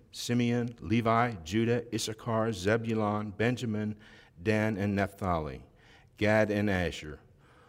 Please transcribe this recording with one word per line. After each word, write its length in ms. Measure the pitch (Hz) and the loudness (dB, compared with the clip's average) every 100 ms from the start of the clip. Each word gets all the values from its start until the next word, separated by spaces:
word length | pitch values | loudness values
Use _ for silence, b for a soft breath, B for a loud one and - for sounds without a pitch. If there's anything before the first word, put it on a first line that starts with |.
| - | -18
Simeon, 640 | - - 120 120 120 120 - | -10 -2 0 2 0 -2 -6
Levi, 540 | - 113 113 113 120 101 80 | -2 2 4 4 2 -2 -4
Judah, 380 | 104 117 120 - | 0 2 0 -2
Issachar, 580 | 107 - 107 - 110 113 | -4 -4 -6 -2 0 0
Zebulun, 800 | 104 92 113 113 110 104 104 107 95 | 0 0 0 0 0 0 0 -4 -2
Benjamin, 580 | 113 120 120 107 107 107 B B B B | -2 0 -2 -4 -4 -6 B B B B
Dan, 360 | 92 107 110 101 | 0 2 2 0
and 180 | 101 101 | 0 2
Naphtali, 680 | 95 - 98 85 76 65 - - b b b - | 0 -2 -2 -2 -2 -8 -16 -20 b b b -2
Gad, 320 | 104 107 107 | 2 4 4
and 200 | 104 104 | 2 2
Asher. 500 | 92 85 76 76 71 - - b b | 2 0 -4 -10 -14 -18 -20 b b